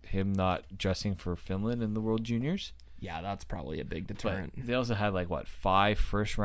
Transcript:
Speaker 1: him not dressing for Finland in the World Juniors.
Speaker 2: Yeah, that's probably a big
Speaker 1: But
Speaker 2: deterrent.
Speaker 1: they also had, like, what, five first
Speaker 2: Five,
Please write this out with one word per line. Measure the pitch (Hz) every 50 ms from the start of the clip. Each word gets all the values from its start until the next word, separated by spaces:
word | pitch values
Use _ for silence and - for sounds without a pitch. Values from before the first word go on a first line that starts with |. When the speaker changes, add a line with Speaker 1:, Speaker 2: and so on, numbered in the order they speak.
| -
Speaker 1:
him | - - 98 98 98 98
not | 95 92 92 90 - - - 98
dressing | 95 - 98 92 - - 104 98
for | 92 - 90 87
Finland | 85 - - 95 95 101 110 120 120 117
in | 107 104
the | 110
World | 110 110 110 110 113
Juniors. | 117 120 113 123 143 180 196 - - - - - - - -
Speaker 2:
Yeah, | - 92 82 80 85
that's | 98 101 98 -
probably | - - 98 - 64 78 80
a | 64
big | - - 80 95 -
Speaker 1:
But | 104
Speaker 2:
deterrent. | 101 - 110 95 98 90 - - - 127
Speaker 1:
they | 120 120
also | 127 127 117 117
had, | 101 104 104 98
like, | 92 90 87
what, | 87 73 -
five | - - - - 95 92 95 101 104 107 -
first | - - - 101 104 104 -
Speaker 2:
Five, | - 104